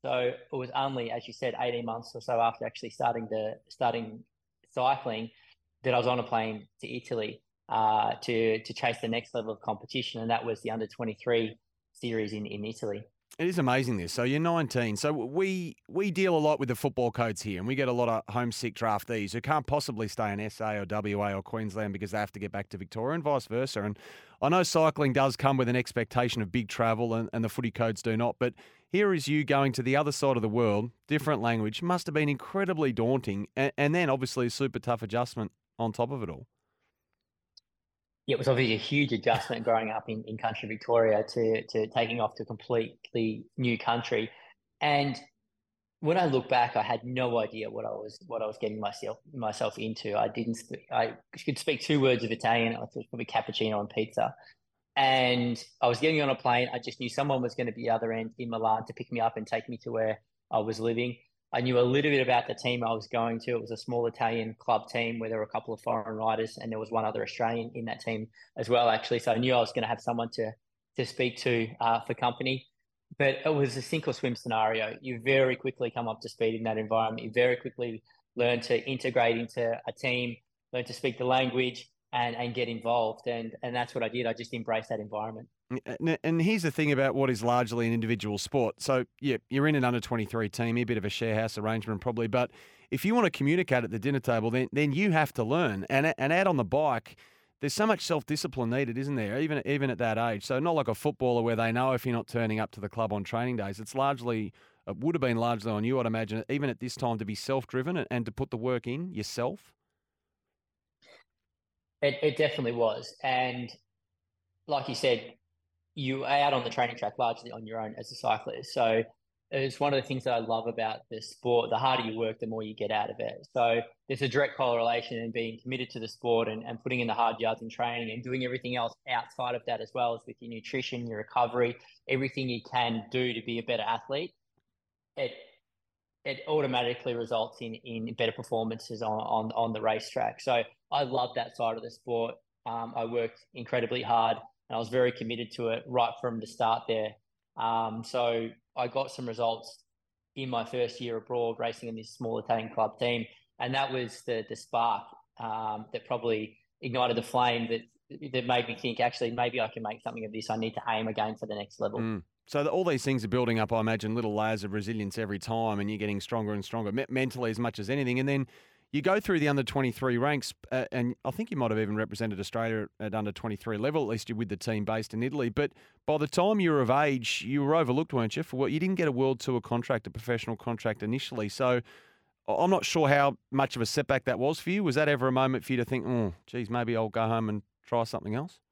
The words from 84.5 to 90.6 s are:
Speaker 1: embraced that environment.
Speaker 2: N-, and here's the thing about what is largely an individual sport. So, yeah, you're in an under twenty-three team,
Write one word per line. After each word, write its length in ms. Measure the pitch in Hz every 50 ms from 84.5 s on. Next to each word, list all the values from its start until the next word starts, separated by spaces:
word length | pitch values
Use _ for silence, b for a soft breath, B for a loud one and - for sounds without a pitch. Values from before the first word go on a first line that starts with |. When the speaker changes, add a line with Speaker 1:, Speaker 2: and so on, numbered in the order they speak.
| -
Speaker 1:
embraced 340 | 117 110 117 113 110 110 -
that 120 | 117 107
environment. 480 | 104 107 104 104 107 110 110 110 117 - _ _ _ _ 127 131 _
Speaker 2:
N-, 320 | - 120 - - 165 160 -
and 200 | - 160 165 165
here's 200 | 160 196 220 208
the 80 | 165 160
thing 220 | 131 - 156 147
about 220 | 143 131 139 135 -
what 160 | 139 135 131
is 120 | 127 104
largely 440 | 110 120 120 123 123 107 117 120 117
an 60 | 113
individual 460 | 117 117 113 110 117 104 98 107 104 98
sport. 420 | - - - 139 120 110 - _
So, 240 | - - 135 127 123 - _ _
yeah, 180 | 139 143 123 110 _ _
you're 180 | 127 135 143 156
in 60 | 151
an 100 | 143 127
under 160 | 123 120 120
twenty-three 480 | 101 - 123 117 107 98 - 113 110 104
team, 300 | - -